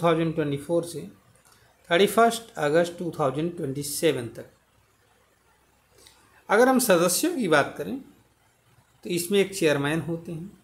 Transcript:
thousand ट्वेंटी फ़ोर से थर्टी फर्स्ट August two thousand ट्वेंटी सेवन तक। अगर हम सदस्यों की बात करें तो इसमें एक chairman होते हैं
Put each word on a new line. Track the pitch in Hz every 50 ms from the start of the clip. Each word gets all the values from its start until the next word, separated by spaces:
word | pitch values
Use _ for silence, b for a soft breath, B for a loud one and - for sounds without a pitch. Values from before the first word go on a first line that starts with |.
thousand | 165 170 160 165 165 160 156
ट्वेंटी | 160 151 147 143 139
फ़ोर | - - 170 170 170
से | - - 147 175 - - _ _ _ _ _ b b b b b b b _ _ -
थर्टी | 175 180 202
फर्स्ट | 202 202 226 233 226 226 - - - - 156
August | 151 143 151 170 175 175 - -
two | 180 165 - -
thousand | 151 131 131 151 165 175 170
ट्वेंटी | - 156 135 131 147
सेवन | 143 - - - 175 156 135 127 117 110
तक। | - 117 - - _ _ _ _ _ _ _ _ _ _ _ _ _ _ _ _ _ _ _ _ _ _ _ _ _ _ _ _ b b b b b b b b b b b -
अगर | 190 220 254 262
हम | 262 240
सदस्यों | 247 - 185 165 175 175 180 - 302 349 349
की | 269 220 165
बात | 156 143 139 - - -
करें | 147 185 247 285 - - _ _ _ _ _ _ _ _ _ _ _ _ _ _ _ _ _ _ -
तो | -
इसमें | 175 165 175 190 202 196
एक | 185 190 196
chairman | - 170 151 143 143 139 143 160 165
होते | 131 160 165 165 - 180
हैं | 160 156 175 208 - _